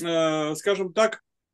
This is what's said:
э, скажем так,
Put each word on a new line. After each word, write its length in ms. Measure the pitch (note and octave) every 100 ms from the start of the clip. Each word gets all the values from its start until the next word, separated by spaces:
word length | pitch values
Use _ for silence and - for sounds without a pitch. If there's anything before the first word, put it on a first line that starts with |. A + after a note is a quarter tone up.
э, 520 | E3+ E3 D#3+ D#3 D3+ D#3
скажем 360 | G3+ F#3+ F#3
так, 300 | G#3+ A3 - _ _ _